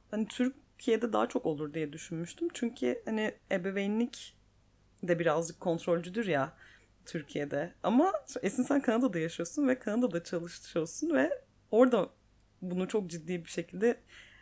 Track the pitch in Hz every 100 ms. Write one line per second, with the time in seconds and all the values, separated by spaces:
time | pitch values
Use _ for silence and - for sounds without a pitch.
0 | _ 214 214 - 254 - _ - - 220
1 | 226 214 240 254 160 147 151 160 151 156
2 | - 165 170 - 339 - 233 233 247 247
3 | - 220 214 - - 190 185 196 196 214
4 | 240 - - - _ _ _ _ _ _
5 | 175 170 165 151 165 - 180 165 - 170
6 | 175 196 208 147 139 - - - _ _
7 | - 165 147 147 143 143 170 - - 233
8 | 359 587 - - 190 247 254 277 269 226
9 | 254 175 160 - 170 - 269 254 - 214
10 | 247 170 - 175 170 - - 170 160 -
11 | 311 277 302 523 - _ _ 220 254 233
12 | - - _ _ _ _ 185 180 185 214
13 | 180 170 160 180 165 - 170 180 226 233
14 | - - - -